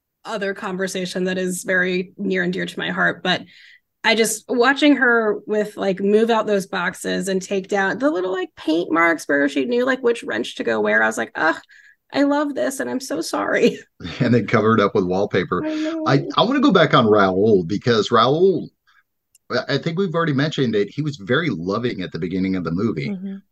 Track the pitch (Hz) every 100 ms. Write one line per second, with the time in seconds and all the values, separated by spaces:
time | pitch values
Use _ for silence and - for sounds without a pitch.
0 | _ _ - 220 196 196 208 185 190 185
1 | 180 190 185 185 185 180 - 185 180 180
2 | 185 - 196 185 180 180 175 - 165 180
3 | 175 175 185 170 - - - - _ _
4 | 220 220 220 - - 247 240 277 302 254
5 | 247 233 214 202 - 214 208 - 196 190
6 | 196 208 226 226 208 202 185 190 180 180
7 | 190 185 185 190 185 202 185 202 196 190
8 | 277 339 370 381 370 - - 320 - 320
9 | 339 330 - 285 285 277 247 240 254 254
10 | 233 233 - 220 - - 233 220 208 214
11 | 220 226 226 - 320 - - - - _
12 | _ - 285 285 294 254 254 262 240 247
13 | - 294 320 - - - 233 - - _
14 | 87 - 123 120 101 113 107 113 101 110
15 | 90 92 101 101 85 90 - 104 311 330
16 | 311 139 - - 196 277 262 185 147 147
17 | 113 104 95 92 110 101 82 101 123 113
18 | 98 117 120 156 190 156 98 _ _ _
19 | _ _ _ _ - 120 127 139 170 165
20 | 196 165 165 135 156 151 123 104 104 -
21 | 151 143 95 135 170 90 87 107 120 95
22 | 87 82 90 95 95 95 82 87 110 78
23 | 69 190 196 196 _